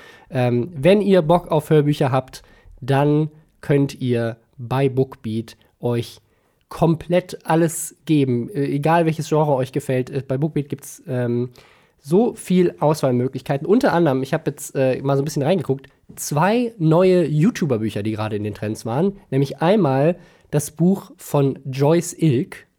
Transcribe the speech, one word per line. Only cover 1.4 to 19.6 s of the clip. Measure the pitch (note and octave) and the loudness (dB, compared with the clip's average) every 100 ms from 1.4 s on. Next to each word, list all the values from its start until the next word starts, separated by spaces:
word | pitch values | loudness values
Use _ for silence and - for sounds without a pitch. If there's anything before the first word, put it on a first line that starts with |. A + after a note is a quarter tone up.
| - | 2
auf | D#3 - | -2 4
Hörbücher | D#3 D3 D3 C3+ | 4 4 0 0
habt, | B2+ - - - _ - - | 0 -4 -18 -20 _ -20 -14
dann | B2 C#3 D3 D3 D#3 - _ _ | -2 2 2 2 0 -6 _ _
könnt | - C#3+ C#3 - | 0 0 0 -2
ihr | B2+ A#2 A#2 A#2 _ - | -2 -2 -2 -8 _ -18
bei | A#2+ B2+ C#3 | -4 0 0
Bookbeat | B2 C3+ - A2+ A2 A2 - _ _ | 0 -2 -4 -6 -6 -8 -18 _ _
euch | A#2+ A#2+ A#2 - _ _ _ _ _ | -4 -2 -4 -14 _ _ _ _ _
komplett | - E3 D#3+ D#3 F3 F3+ - | -2 0 0 0 -2 -2 -12
alles | - D#3+ E3 - - - - | -2 2 2 -2 -12 -14 -2
geben. | D3+ C3 A#2+ B2+ | 0 2 0 -4
Äh, | D3 C#3+ | -6 -4
egal | C#3+ D3+ E3+ | -2 2 2
welches | D#3+ D#3 D3+ | 2 -2 -2
Genre | D3+ D3+ | 0 2
euch | C3 C3 | 0 -2
gefällt, | D3 - B2+ B2+ | -6 -2 -4 -2
äh, | C#3 C3 | -8 -6
bei | C3 | -4
Bookbeat | D#3 D3+ C#3+ | -2 -4 -6
gibt's, | C3+ - - - | -12 -12 -18 -8
ähm, | B2 A#2+ A#2+ B2 - _ _ _ _ | -4 -2 -2 -4 -10 _ _ _ _
so | C#3 F3+ A#3 | -2 0 0
viel | - - F3+ F3 - | -4 0 2 2 2
Auswahlmöglichkeiten. | D3+ D#3 C#3 B2 B2+ C3 - C#3 D#3 | 0 2 0 0 -2 -6 -6 -4 2
Unter | A3+ B3 | 2 4
anderem, | E3 D#3+ C3 | 2 2 0
ich | C3 | -2
hab | D#3 D#3 | -4 -4
jetzt, | C#3+ - C#3+ | -8 -8 -2
äh, | C3 B2 | 0 0
mal | C3+ C#3 | -2 -2
so | |
ein | |
bisschen | C#3+ D3+ | -2 -2
reingeguckt, | C#3 F#3+ - C3+ - _ _ | 0 0 -2 -6 -6 _ _
zwei | - - D3 F#3 A#3 A#3+ A3+ | -14 -4 0 2 0 -2 0
neue | D#3+ E3 F#3 F3+ D3+ | 2 4 4 4 2
YouTuber-Bücher, | D3+ G3 - D#3+ A2+ A2 G#2+ | 2 2 0 -2 0 -2 -4
die | G#2 | -4
gerade | G#2+ A2 G#2+ | -4 -4 -4
in | |
den | G#2 | -6
Trends | G2+ G#2+ A2 A2+ | -6 -8 -6 -4
waren. | B2 G3 G3 _ | -2 -2 -4 _
Nämlich | C3+ C#3 - | -2 -2 -2